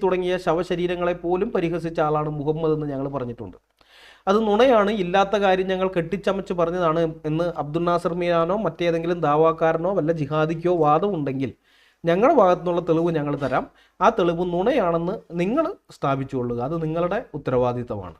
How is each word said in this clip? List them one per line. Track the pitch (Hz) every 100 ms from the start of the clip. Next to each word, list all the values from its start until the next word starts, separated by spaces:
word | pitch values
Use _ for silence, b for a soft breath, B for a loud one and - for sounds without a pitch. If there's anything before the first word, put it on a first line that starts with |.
തുടങ്ങിയ | 190 180 180 180 180
ശവശരീരങ്ങളെ | 165 180 175 175 175 175 175
പോലും | 170 180 220 196
പരിഹസിച്ച | 165 170 165 170 151
ആളാണ് | 151 151
മുഹമ്മദ് | 151 143 156 160 151
എന്ന് | 147
ഞങ്ങൾ | 135 139 139
പറഞ്ഞിട്ടുണ്ട്. | 123 117 98 - _ _ b b b b b
അത് | 208 220
നുണയാണ്, | 208 269 226 202 220
ഇല്ലാത്ത | 175 190 196 208
കാര്യം | 202 190 190
ഞങ്ങൾ | 185 190 185
കെട്ടിച്ചമച്ച് | 165 208 - 196 185
പറഞ്ഞതാണ് | 180 165 180 165 160 165 160 156
എന്ന് | 156 175 -
അബ്ദുൽ | 147 160 175
നാസർ | 175 175
മീരാനോ | 175 175 170 165 208 180
മറ്റേതെങ്കിലും | - 170 165 165 175 151
ദാവാക്കാരനോ | 151 160 165 160 160 175 196
വല്ല | 151 165
ജിഹാദിക്കോ | 135 156 156 170 175 175 151
വാദമുണ്ടെങ്കിൽ | 151 208 175 139 131 127 - b b b b
ഞങ്ങളുടെ | 165 175 254 302
ഭാഗത്തുനിന്നുള്ള | 185 180 170 175 170
തെളിവ് | 165 170
ഞങ്ങൾ | 160 147 143
തരാം. | 139 165 277 _ b b
ആ | 185
തെളിവ് | 185 180 170 180
നുണയാണെന്ന് | 170 208 285 175 165 170 214 - 170
നിങ്ങൾ | 180 277 320 - _ -
സ്ഥാപിച്ചുകൊള്ളുക, | 143 135 131 131 120 120 131
അത് | 165
നിങ്ങളുടെ | 156 165 175 208 - 139
ഉത്തരവാദിത്തമാണ്. | 139 127 123 123 120 107 87